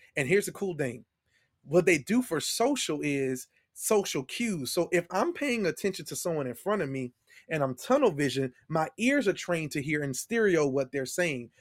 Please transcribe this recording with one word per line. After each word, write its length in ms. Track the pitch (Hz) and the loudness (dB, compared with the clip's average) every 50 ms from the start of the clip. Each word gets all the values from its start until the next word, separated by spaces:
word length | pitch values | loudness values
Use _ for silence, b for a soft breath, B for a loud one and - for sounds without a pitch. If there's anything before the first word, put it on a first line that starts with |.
| b b b | b b b
And 100 | 151 135 | -2 2
here's 200 | 127 190 202 - | 4 4 2 2
the 40 | 185 | 0
cool 240 | - - 202 185 170 | -6 -4 -4 -4 -2
thing. 300 | 143 139 120 117 - - _ _ _ _ _ _ _ _ _ _ _ - | -2 -4 -4 -4 -8 -14 _ _ _ _ _ _ _ _ _ _ _ -4
What 220 | 139 156 180 165 | 2 4 4 6
they 120 | 185 170 | 6 4
do 240 | 143 - - 220 254 | 2 2 0 0 0
for 180 | 247 - 165 143 | 0 0 -2 -4
social 580 | - - - - 233 285 285 254 - - 151 143 | -2 -2 0 2 2 2 2 0 0 -2 -2 -2
is 460 | 147 147 143 135 135 131 131 127 - _ _ _ _ _ - | 0 0 0 0 0 -2 -2 -4 -8 _ _ _ _ _ -12
social 500 | - - - 220 202 196 - - 147 127 | -4 0 2 2 2 2 0 -4 -4 -4
cues. 480 | - - - 240 220 185 147 123 - | -4 -6 -4 -2 -2 -2 -2 -4 -2
So 160 | - 175 165 - | 0 -2 0 2
if 140 | 175 170 170 - | 0 0 0 0
I'm 220 | 180 196 277 349 349 | 0 0 0 0 0
paying 320 | - 285 277 240 226 196 | -2 -2 -2 0 0 0
attention 400 | 160 - - - 196 185 - 156 | -2 -2 -2 -4 -4 -4 -4 -10
to 100 | - 147 | -10 -8
someone 320 | - - 180 160 147 135 | -6 -4 -4 -2 -2 -4
in 80 | 123 113 | -6 -6
front 260 | - - 196 214 202 | -6 -4 -2 -2 0
of 80 | 151 135 | -2 -2
me 240 | 135 131 127 120 _ _ b b b b b b | -4 -6 -6 -8 _ _ b b b b b b
and 120 | 160 151 139 | -2 0 0
I'm 120 | 131 127 | 0 -2
tunnel 360 | - - - 262 294 262 202 | -4 0 2 4 4 4 4
vision, 420 | 147 143 143 127 123 135 135 127 b b b b | 4 2 0 0 0 0 -2 -4 b b b b
my 200 | 156 160 160 - - | -2 0 -2 -2 -2
ears 300 | - 226 262 285 285 208 | 0 2 2 4 4 2
are 60 | 190 170 | 2 0
trained 380 | - - 185 175 160 156 147 | -2 -2 -2 -2 -2 -2 -4
to 100 | - 151 | -4 -4
hear 200 | 127 156 147 151 143 | -2 -2 -2 -2 -2
in 100 | 139 127 | -2 -4
stereo 540 | - - - 233 226 214 196 165 156 147 | -6 -4 -2 0 2 2 4 4 4 2
what 240 | 139 131 139 131 - | 2 2 0 -2 -2
they're 140 | 139 139 131 | -4 -6 -6
saying. 420 | - - 180 180 160 135 120 117 - _ _ | -4 -2 -2 0 0 -2 -4 -8 -12 _ _